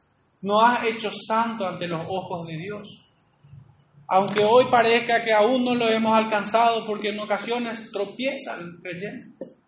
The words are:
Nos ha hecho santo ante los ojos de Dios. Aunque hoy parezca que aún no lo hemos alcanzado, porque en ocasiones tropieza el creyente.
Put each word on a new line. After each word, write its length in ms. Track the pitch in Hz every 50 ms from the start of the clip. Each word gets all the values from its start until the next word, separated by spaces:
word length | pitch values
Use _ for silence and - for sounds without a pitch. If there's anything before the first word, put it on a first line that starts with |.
| _ _ _ _ _ _ _ _
Nos 220 | 185 196 208 214 226
ha 240 | 240 247 233 240
hecho 240 | 226 220 226 220 196
santo 520 | 196 - - - 165 226 233 226 220 226 196
ante 200 | 180 175 170 175
los 160 | 175 165 160 165 175
ojos 380 | 190 185 - 190 185 170 165
de 100 | 165 160
Dios. 480 | 156 175 202 208 202 208 - - - _ _ _ _ _ _ _ _ _ - - - - _ _ _ _ _ _ - -
Aunque 360 | - 180 190 202 196 196 208 208
hoy 220 | 214 233 254 254 254
parezca 500 | 254 233 226 226 226 240 233 233 233 226
que 100 | 226 226
aún 320 | 220 208 208 233 262 254 247
no 120 | 247 240
lo 120 | 240 226
hemos 320 | 220 220 220 226 220 220 220
alcanzado, 640 | 220 220 220 202 196 - - 226 233 233 226 220 214
porque 260 | 214 208 202 208 208
en 100 | 208 208
ocasiones 720 | 208 208 208 190 - 233 233 240 240 226 220 - - -
tropieza 640 | - 196 202 - - - 254 277 302 - - 233 - 170
el 220 | 170 175 170 -
creyente. 640 | - 180 170 175 202 214 269 240 - - - _ - - - _ _